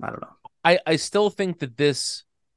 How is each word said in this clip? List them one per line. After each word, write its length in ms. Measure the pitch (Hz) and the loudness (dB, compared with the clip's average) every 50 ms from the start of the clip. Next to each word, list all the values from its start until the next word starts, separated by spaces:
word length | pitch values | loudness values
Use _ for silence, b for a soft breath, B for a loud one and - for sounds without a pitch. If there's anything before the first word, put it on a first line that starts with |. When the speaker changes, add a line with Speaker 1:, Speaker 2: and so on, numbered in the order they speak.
| - | -10
Speaker 1:
I 60 | - | -10
don't 120 | - - | -10 -10
know. 140 | - - - _ - - _ _ - | -12 -16 -18 _ -20 -20 _ _ 2
Speaker 2:
I, 160 | 165 190 - - | 2 2 2 2
I 100 | 160 160 151 | 0 0 0
still 320 | - - - 202 208 208 | 0 0 0 2 2 2
think 300 | - - 202 185 170 - | 0 -2 -2 -4 -4 -4
that 180 | 151 131 117 - | -8 -8 -2 2
this, 480 | 147 147 135 - - - - - - _ _ _ _ _ _ | 2 2 2 0 -4 -6 -8 -10 -14 _ _ _ _ _ _